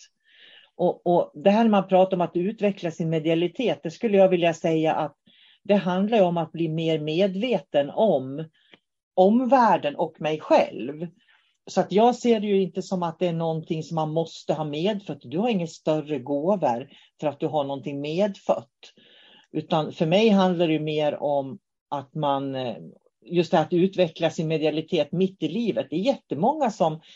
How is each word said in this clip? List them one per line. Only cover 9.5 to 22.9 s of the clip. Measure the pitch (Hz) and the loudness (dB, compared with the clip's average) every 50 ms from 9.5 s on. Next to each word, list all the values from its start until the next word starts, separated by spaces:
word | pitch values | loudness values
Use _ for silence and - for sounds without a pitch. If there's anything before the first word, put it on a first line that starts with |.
| 262 262 240 214 180 147 123 147 143 | 4 6 6 6 4 2 0 -2 -4
och | - 175 160 - - | -4 -4 -4 -4 -6
mig | 165 151 156 156 | -4 -4 -4 -4
själv. | - - 320 269 - - - - 104 131 151 151 170 170 - _ _ _ _ _ _ _ _ _ _ - | 0 2 4 4 4 2 -2 -8 -10 -10 -10 -10 -10 -12 -12 _ _ _ _ _ _ _ _ _ _ -6
Så | - 190 | -2 -2
att | 180 - 180 | -2 2 2
jag | 202 226 247 240 | 4 4 4 4
ser | 240 - 240 233 220 | 2 2 2 2 2
det | 202 | 2
ju | 214 202 196 190 | 0 2 2 0
inte | 180 - 190 185 | 0 -2 -8 -8
som | - 196 185 175 | -6 -4 -4 -4
att | 170 160 - | -4 -4 -4
det | 185 | -4
är | 175 165 | -2 -2
någonting | 165 165 165 160 160 160 - 170 160 156 | -2 -2 -4 -4 -4 -4 -6 -6 -6 -8
som | - 170 | -6 -4
man | 160 156 156 156 | -4 -4 -2 -2
måste | 160 165 160 - - - - 170 | -2 -4 -4 -6 -10 -6 -4 -4
ha | 147 156 | -4 -4
medfött. | 151 143 151 165 202 220 196 - - 147 - - | -6 -6 -4 -4 -4 -4 -4 -8 -10 -12 -12 -12
Du | 127 127 165 | -8 -4 -2
har | 214 247 | -2 0
inga | 233 185 170 | -2 -2 -4
större | 160 - - - 165 156 156 147 147 151 139 | -6 -10 -8 -4 -2 -2 -2 -2 -4 -6 -6
gåvor | 120 123 143 143 147 175 214 190 - 131 117 120 131 - - - _ _ _ - | -6 -4 -4 -2 -2 -2 0 0 0 0 -2 -2 -6 -12 -18 -20 _ _ _ -6
för | - | -6
att | 151 139 - | -6 -4 -4
du | - | -6
har | 156 139 151 139 | -4 -2 -2 -4
någonting | 139 139 139 127 - 143 139 | -4 -6 -8 -8 -8 -8 -8
medfött. | 143 147 156 175 202 214 196 - - - - - - _ _ _ - - _ _ _ _ _ _ _ _ _ _ _ _ - | -6 -4 -2 0 -2 -2 -2 -4 -4 -4 -4 -4 -4 _ _ _ -20 -20 _ _ _ _ _ _ _ _ _ _ _ _ -8
Utan | 151 156 - 180 160 151 - - | -8 -4 -2 -2 -2 -2 -2 -4
för | - 180 | -2 0
mig | 160 170 196 226 226 | 2 2 4 4 6
handlar | 202 196 190 185 180 165 175 | 6 6 4 4 2 2 2
det | 160 160 | 2 2
ju | 151 | 0
mer | 151 156 151 151 151 147 131 - - | -2 -2 -2 -2 0 -2 -2 -2 -2
om | 147 143 143 135 135 123 101 _ _ _ _ _ - | -2 -2 -2 -4 -4 -8 -14 _ _ _ _ _ -10
att | 143 143 131 135 - | -8 -8 -8 -8 -8
man, | 156 147 143 139 139 139 139 135 | -4 -2 -2 -2 -2 -2 -4 -6
eh, | 131 131 123 104 - - - | -6 -6 -6 -8 -10 -14 -20